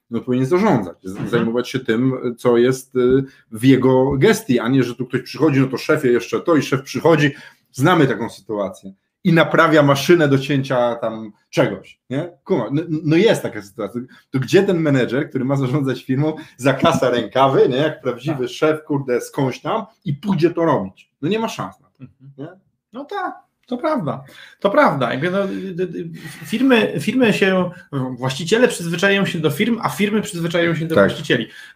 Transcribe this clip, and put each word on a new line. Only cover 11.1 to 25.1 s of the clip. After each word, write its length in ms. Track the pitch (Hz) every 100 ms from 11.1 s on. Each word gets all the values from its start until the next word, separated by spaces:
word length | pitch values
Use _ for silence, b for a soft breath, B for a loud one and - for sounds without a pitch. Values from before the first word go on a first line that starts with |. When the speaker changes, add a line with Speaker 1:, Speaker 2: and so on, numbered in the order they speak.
| 110 107 - _
Speaker 1:
czegoś, 500 | - 120 98 - _ -
nie? 180 | 135 175 -
Kuma, 240 | - 170 110
no, 100 | 143 175 156
no 120 | 156 165
jest 260 | 220 -
taka 200 | 113 110
sytuacja. 380 | 98 - 98 120 127 b _
To 80 | 135
gdzie 240 | 117 175
ten 160 | 196 175
menedżer, 480 | 156 135 107 123 151
który 160 | 131
ma 120 | 131 139
zarządzać 480 | 127 147 131 123
firmą, 320 | - 131 156 156 B -
zakasa 540 | 131 131 170 135 127
rękawy, 580 | 120 104 127 135 147 135
nie? 80 | 127
Jak 240 | 156 -
prawdziwy 380 | 127 107 143 139
Speaker 2:
Tak. 40 | 120
Speaker 1:
szef, 360 | - 156 151
kurde, 360 | - 143 135 120
skądś 400 | - - 131 -
tam 240 | 151 220 196 _
i 100 | 170
pójdzie 360 | 143 208 160 160
to 140 | 170
robić? 460 | 165 120 95 - _ _
No 60 | 151
nie 100 | 220
ma 100 | 226
szans 320 | - 95 -
na 60 | _
to, 160 | _
Speaker 2:
Mhm. 260 | 131 _ 135 131
Speaker 1:
nie? 100 | 156 190 _ _ _
Speaker 2:
No 120 | 233
tak, 300 | 294 403 359 - _ _ -
to 100 | 247
prawda, 460 | 311 294 143 113 B B B _
to 100 | 196
prawda. 400 | 277 240 143
Jakby 200 | 120